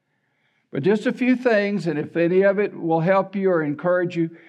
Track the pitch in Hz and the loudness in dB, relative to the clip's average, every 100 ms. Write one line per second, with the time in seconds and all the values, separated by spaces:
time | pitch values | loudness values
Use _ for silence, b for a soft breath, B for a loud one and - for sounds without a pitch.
0 | _ _ _ _ _ _ _ - 160 214 | _ _ _ _ _ _ _ -2 0 0
1 | 254 - 254 247 254 208 202 202 165 147 | 0 -2 0 0 2 2 0 -2 -4 -4
2 | 147 170 170 185 196 196 202 - 165 165 | -4 0 2 4 4 2 -2 -4 -2 0
3 | 170 190 190 202 190 170 151 147 180 180 | 2 2 0 -2 0 0 0 -2 0 0
4 | 175 170 165 - | 0 -2 -4 -6